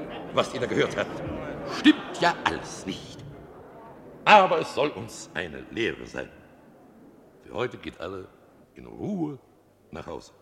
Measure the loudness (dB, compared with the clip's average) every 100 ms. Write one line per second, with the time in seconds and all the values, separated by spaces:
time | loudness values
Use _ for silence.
0 | -8 -10 -2 0 0 0 0 2 2 2
1 | -2 -4 -6 -6 -8 -8 -8 4 6 6
2 | 0 2 2 4 0 -2 -6 -8 -8 -8
3 | -10 -14 -14 -16 -18 -18 -18 -18 -18 -18
4 | -18 2 10 10 10 4 2 2 0 0
5 | -10 -12 -8 -6 -6 -8 -6 -2 0 -2
6 | -8 -8 -8 -12 -20 -20 -20 -20 -20 -20
7 | -20 -20 -20 -20 -10 -4 -4 -4 -12 -8
8 | -8 -8 -12 -20 -20 -20 -20 -20 -16 -8
9 | -4 -2 -4 -6 -16 -20 _ _ -16 -12
10 | -10 -10 -12 -20